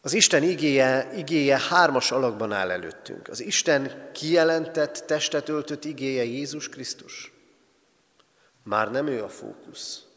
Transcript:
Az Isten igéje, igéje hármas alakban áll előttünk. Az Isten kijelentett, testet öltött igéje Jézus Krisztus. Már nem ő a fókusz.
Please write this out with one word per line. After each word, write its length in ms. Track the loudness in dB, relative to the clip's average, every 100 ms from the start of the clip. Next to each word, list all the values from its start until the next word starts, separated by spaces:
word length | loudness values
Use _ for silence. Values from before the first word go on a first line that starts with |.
Az 120 | 0
Isten 300 | 2 4 4
igéje, 680 | 4 2 2 4 4 4 0 -6
igéje 440 | -2 2 4 2 4
hármas 420 | 6 6 4 0
alakban 420 | 0 0 0 -2
áll 180 | -2 0
előttünk. 580 | -2 -6 -12 -14 -14 -12
Az 120 | -10
Isten 680 | -2 0 4 2 2 -8 -14
kijelentett, 880 | -10 2 4 6 2 0 -2 -2 -4 -2
testet 420 | -2 0 -2 -2
öltött 360 | -4 -4 -8
igéje 400 | -8 -6 -4 -2
Jézus 440 | -2 -4 -6 -8 -12
Krisztus. 640 | -12 -10 -12 -14 -18 -18 _ _ _ _ _ _ _ _ _ _ _ _ _
Már 280 | -2 0 0
nem 160 | 0 -2
ő 180 | -2
a 40 | -6
fókusz. 760 | -10 -14 -16 -18 -16 -14 -14 -18